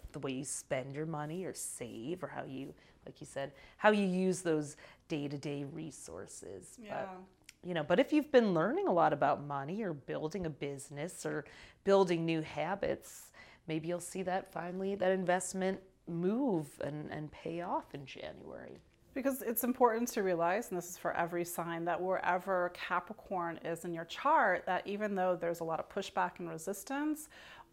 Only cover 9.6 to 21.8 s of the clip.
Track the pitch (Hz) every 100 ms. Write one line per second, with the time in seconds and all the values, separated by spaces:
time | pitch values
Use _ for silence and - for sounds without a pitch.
9.6 | 139 196 208 147 - 151 156 196 165 139
10.6 | 143 139 - 143 165 - 156 151 147 -
11.6 | - - - 196 185 170 165 160 151 -
12.6 | 156 190 - - - - - - - -
13.6 | - 160 160 175 170 190 185 185 - 165
14.6 | 175 185 196 202 185 190 180 180 185 190
15.6 | 190 190 - _ - 170 180 226 277 175
16.6 | 147 - 139 151 151 151 151 - 165 165
17.6 | 180 294 - 147 131 - - - 76 -
18.6 | 64 - - _ _ 277 254 262 208 233
19.6 | 247 247 240 226 240 - 190 170 170 196
20.6 | 240 180 165 - 175 - 170 175 170 -
21.6 | 170 165